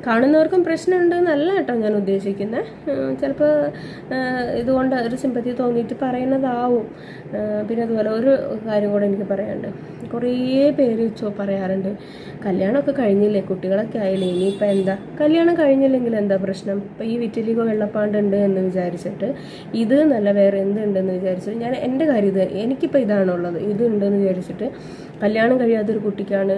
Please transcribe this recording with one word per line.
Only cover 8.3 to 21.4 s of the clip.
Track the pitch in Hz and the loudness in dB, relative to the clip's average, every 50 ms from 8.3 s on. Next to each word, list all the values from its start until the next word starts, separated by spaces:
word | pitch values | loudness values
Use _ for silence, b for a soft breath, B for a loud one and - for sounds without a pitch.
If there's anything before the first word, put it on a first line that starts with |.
| 269 254 - - - 220 214 226 | 4 4 2 -4 -6 -6 -6 -2
കാര്യം | 214 208 208 202 202 | 0 0 0 2 0
കൂടെ | 202 202 202 | 0 0 0
എനിക്ക് | 196 196 202 190 202 | 0 -2 -2 -4 -2
പറയാനുണ്ട്. | 196 208 214 - 208 214 226 196 B B B B B B - - | -4 -4 -6 -6 -8 -8 -10 -10 B B B B B B -8 -6
കുറേ | 233 233 247 247 247 254 254 262 269 277 294 277 285 | -4 -2 -2 0 0 0 0 2 4 4 4 4 4
പേര് | 277 240 226 220 226 226 220 - | 2 2 2 0 -2 -2 -2 -4
ചോ-, | 226 208 202 202 | -6 -6 -4 -4
പറയാറുണ്ട് | 202 196 196 196 190 185 190 196 190 196 208 B B B B B B B B B - | -4 -2 -2 -2 -2 -2 -2 -2 -2 -4 -6 B B B B B B B B B -4
കല്യാണമൊക്കെ | 208 185 175 190 196 233 285 277 285 277 277 | -2 0 0 2 2 2 2 0 0 0 0
കഴിഞ്ഞില്ലേ, | 247 208 196 202 208 208 214 196 190 - | 2 2 4 4 4 4 2 0 0 -2
കുട്ടികളൊക്കെ | 190 185 185 185 190 202 220 220 - 233 208 | -6 -4 -2 0 0 0 0 -2 -4 -2 -2
ആയില്ലേ, | 190 190 190 185 185 180 | 0 0 0 0 0 0
ഇനിയിപ്പോൾ | 180 185 196 196 - 208 202 196 | 0 0 0 0 0 0 2 2
എന്താ? | 196 190 185 190 202 - - - - | 2 2 0 -2 -4 -6 -12 -4 0
കല്യാണം | 302 302 320 330 330 339 349 330 | 2 4 4 6 4 4 4 4
കഴിഞ്ഞില്ലെങ്കിൽ | 320 277 269 269 269 269 262 254 247 233 226 214 208 | 4 4 6 6 4 4 4 2 2 0 0 0 2
എന്താ | 202 196 190 190 | 2 2 0 0
പ്രശ്നം? | 190 196 - - 214 196 202 196 - | -2 -4 -6 -4 -4 -4 -4 -4 -8
ഇപ്പോൾ | - - 226 226 226 | -10 -8 -6 -4 -2
ഈ | 240 240 | -2 -4
വിറ്റിലിഗോ | 220 214 233 214 226 226 226 226 226 | -4 -4 -4 -2 0 0 0 0 0
വെള്ളപ്പാണ്ടുണ്ട് | 214 214 214 208 - 220 208 208 208 208 208 202 196 202 202 | 0 0 -2 -2 0 -2 0 0 2 2 2 2 2 2 2
എന്ന് | 196 190 190 185 185 | 2 2 2 0 0
വിചാരിച്ചിട്ട് | 180 190 180 175 170 170 - - 202 190 196 233 277 B B B B B B B - 220 226 | 0 -2 -2 -2 -4 -6 -8 -8 -6 -4 -4 -4 -4 B B B B B B B -4 -2 2
ഇത് | 214 254 285 311 311 269 | 4 4 6 6 4 4
നല്ല | 220 208 202 202 202 | 4 4 2 4 6
വേറെ | 196 196 202 196 196 | 6 6 4 2 0
എന്തുണ്ടെന്ന് | 196 202 214 214 208 196 190 190 190 185 180 | 0 0 0 0 0 0 0 0 0 -2 -2
വിചാരിച്ചിട്ട് | 190 185 185 180 | -2 -2 -2 -2